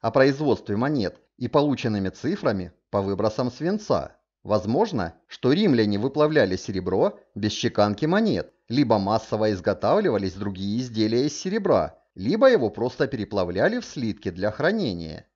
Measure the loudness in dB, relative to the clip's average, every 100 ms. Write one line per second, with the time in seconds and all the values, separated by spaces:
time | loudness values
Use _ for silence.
0 | -2 4 4 2 0 -2 -2 -2 0 0
1 | -2 -4 _ _ -2 2 2 0 -2 -2
2 | -2 -4 -6 -2 -2 -2 -6 -12 _ -2
3 | -2 0 -2 0 -4 -4 -4 -4 -2 -2
4 | -2 -12 _ _ -2 0 2 0 0 0
5 | -6 -8 _ -4 2 4 4 4 4 2
6 | -2 2 2 4 2 0 -4 -6 -2 0
7 | 0 -2 _ -4 -4 -2 -2 2 2 2
8 | 0 2 2 0 -4 _ _ 0 2 2
9 | 2 -2 -2 0 0 0 -2 0 2 2
10 | 2 0 -2 -4 -6 -6 -4 -4 -4 -2
11 | 0 2 0 -4 -4 -2 2 2 2 -6
12 | _ -6 -2 4 6 6 2 -2 -4 -2
13 | -2 -2 -4 -2 -2 0 0 0 -6 -6
14 | -6 -6 -8 -4 -4 -2 -2 0 -2 -4
15 | -8 -12 -18